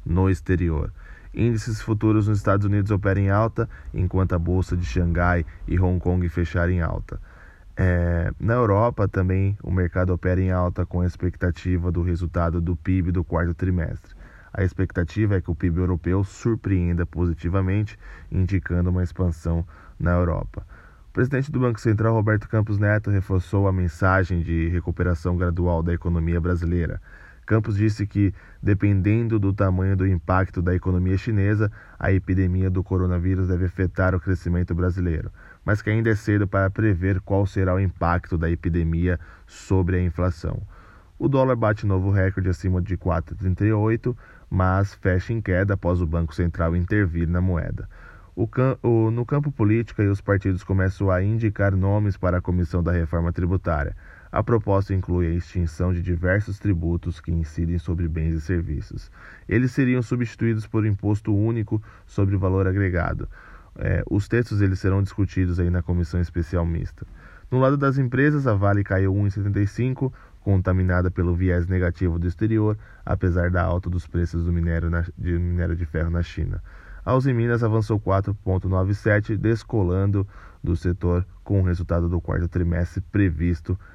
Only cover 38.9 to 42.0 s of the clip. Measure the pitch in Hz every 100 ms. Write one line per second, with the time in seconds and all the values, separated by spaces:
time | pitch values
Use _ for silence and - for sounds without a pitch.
38.9 | 82 90 85 - - - - - 95 87
39.9 | 90 90 82 90 85 87 82 - - -
40.9 | - - - - 135 131 123 110 107 107
41.9 | 95